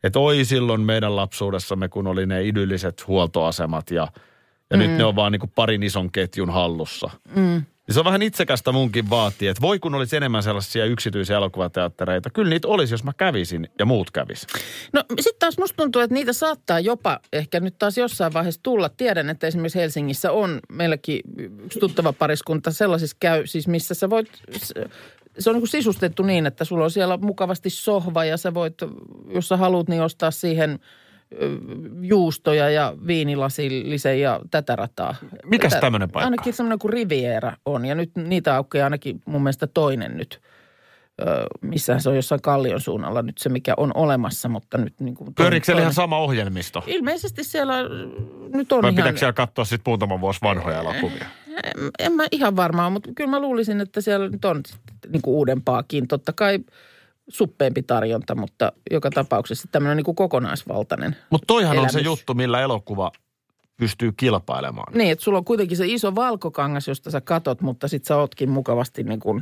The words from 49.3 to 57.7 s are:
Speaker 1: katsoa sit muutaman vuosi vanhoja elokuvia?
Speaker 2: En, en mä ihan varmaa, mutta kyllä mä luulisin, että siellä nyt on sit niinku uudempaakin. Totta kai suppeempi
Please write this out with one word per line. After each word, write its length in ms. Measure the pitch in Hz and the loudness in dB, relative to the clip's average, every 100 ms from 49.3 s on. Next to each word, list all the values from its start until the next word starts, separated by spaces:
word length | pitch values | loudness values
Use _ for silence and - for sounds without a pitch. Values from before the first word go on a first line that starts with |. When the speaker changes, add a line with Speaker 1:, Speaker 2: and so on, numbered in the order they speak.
Speaker 1:
katsoa 320 | 117 123 - | 2 -2 0
sit 160 | 107 117 - | -2 -2 0
muutaman 340 | 113 101 92 | 0 0 0
vuosi 200 | 95 95 | 0 0
vanhoja 380 | 107 92 82 80 | 0 0 -2 -2
elokuvia? 460 | 82 82 - - - - - 320 | -2 -2 -4 -6 -12 -16 -12 -10
Speaker 2:
En, 80 | - - 143 - | -8 -6 -8 -2
en 140 | - | 0
mä 140 | 330 311 | 2 0
ihan 240 | 311 240 190 | 2 2 4
varmaa, 340 | 175 170 175 | 2 2 0
mutta 200 | 196 - 247 | -2 -6 -6
kyllä 140 | 285 | -2
mä 100 | 277 | 0
luulisin, 400 | 277 240 220 202 | 0 0 0 -2
että 200 | 196 - | -2 -4
siellä 280 | 208 202 196 | 0 0 -2
nyt 160 | 196 | -2
on 160 | 196 156 - | 0 0 -4
sit 140 | - - - - | -16 -20 -20 -4
niinku 260 | 160 - 135 | -2 2 2
uudempaakin. 720 | 135 131 123 127 - 147 127 | 4 2 0 0 0 -4 -2
Totta 240 | 143 - | -2 -2
kai 260 | - 202 196 - - - _ _ _ - | 0 2 2 -4 -20 -20 _ _ _ -18
suppeempi 540 | - 202 - 135 | -2 -2 2 0